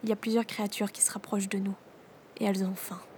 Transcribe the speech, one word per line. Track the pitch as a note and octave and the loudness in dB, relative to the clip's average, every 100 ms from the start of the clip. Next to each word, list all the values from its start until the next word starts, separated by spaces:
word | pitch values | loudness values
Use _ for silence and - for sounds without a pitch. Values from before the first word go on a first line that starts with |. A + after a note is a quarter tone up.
Il | A3+ | 0
y | |
a | G#3 | -2
plusieurs | - A3+ A3 | 2 2 2
créatures | - G#3 - G#3 | -2 -4 -2 -4
qui | - | 4
se | - | 2
rapprochent | - - G3+ G3 | 2 -2 -2 0
de | G3 | 0
nous. | G3 G3 - - - - - - | 0 -4 -10 -20 -20 -20 -20 -2
Et | |
elles | G#3+ F#3+ | 0 2
ont | F#3+ | 0
faim. | F#3 - F3+ - | -2 -6 -10 -14